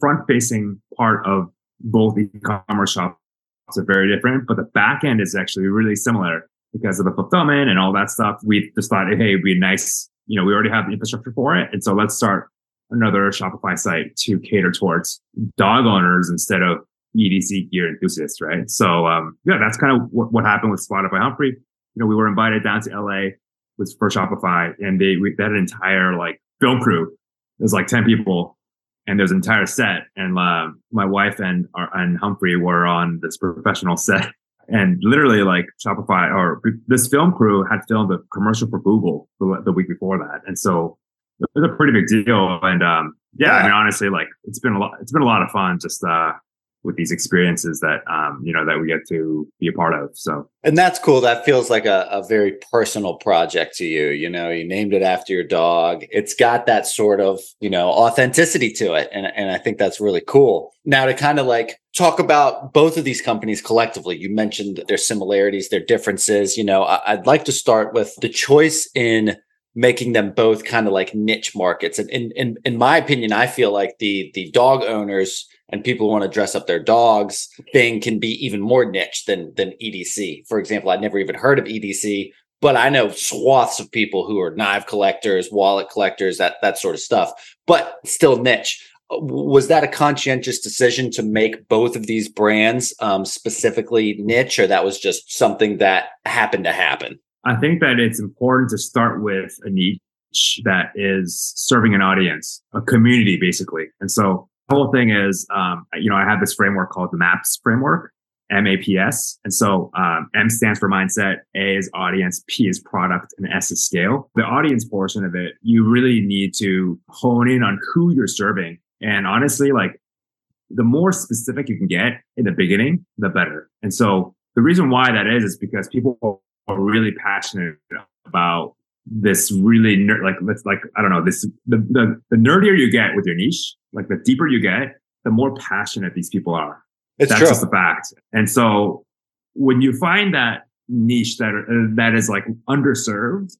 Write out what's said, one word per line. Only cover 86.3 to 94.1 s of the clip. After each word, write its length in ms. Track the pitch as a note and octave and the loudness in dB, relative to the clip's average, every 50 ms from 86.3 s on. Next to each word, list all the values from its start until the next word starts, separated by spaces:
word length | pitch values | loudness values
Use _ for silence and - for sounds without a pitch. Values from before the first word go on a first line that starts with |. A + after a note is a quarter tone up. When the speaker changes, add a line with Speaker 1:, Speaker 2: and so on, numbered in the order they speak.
| F2 | 0
Speaker 2:
that, 200 | - F#2 F2 - - | 0 0 -2 0 0
that 160 | G#2+ G2+ G2 | -2 -2 -2
sort 180 | - - F#2 D#2+ | -2 -4 -4 -4
of 60 | D2+ | -6
stuff, 320 | - - A#2+ G2+ E2+ - - - - - - _ _ | -4 0 0 0 0 0 -4 -12 -20 -20 -20 _ _
but 300 | - - - - - - - - | 4 4 4 2 -2 -10 -14 -10
still 360 | - - - E3+ C#3 B2+ A#2 B2 | -8 0 4 4 4 4 4 4
niche. 440 | B2+ A#2 - - - - - - - _ _ _ _ | 2 2 2 0 -6 -8 -8 -14 -20 _ _ _ _
Was 580 | - - D#3+ C3 B2+ C#3 C#3+ C#3+ C#3 C#3 C3 C3+ | -10 -8 -6 -6 -6 -4 -2 4 4 4 6 6
that 140 | E3 D#3 D3 | 4 2 2
a 60 | C#3+ | 0
conscientious 720 | - - D3 D3 C#3 C3+ - C3+ C3 B2 A#2+ B2+ A#2+ - | 0 0 2 2 2 0 -2 -2 -2 -2 -2 -4 -6 -6
decision 500 | - G#2+ - - C3 A#2+ A#2+ B2+ B2+ A#2 - | -8 -8 -2 2 2 2 2 0 -2 -4 -4
to 100 | - A2 | -4 -4
make 440 | G#2+ G#2+ A2 A2 A2 - - - | -2 0 2 0 0 0 -6 -2
both 300 | _ A2+ A2 A#2 A#2+ A#2+ | _ 2 2 2 2 0
of 100 | A#2 A2 | -4 -4
these 220 | G#2+ A2+ A2 G#2 - | -2 -2 -2 -2 -4
brands, 640 | - - G#2+ G#2 G#2+ G#2+ A2 A2+ A#2+ B2+ B2 - - - | -2 0 2 2 4 4 4 2 2 0 -4 -6 -6 -4
um, 240 | A2 G#2 G2 G2 F#2+ | -2 -2 -2 -2 -2
specifically 920 | - - - - A#2 A2 - - A2+ - A#2 G#2+ - A#2 A2+ A2 G#2 | -6 -8 -8 -8 -8 -6 -2 -2 0 0 -2 -4 0 0 0 0 0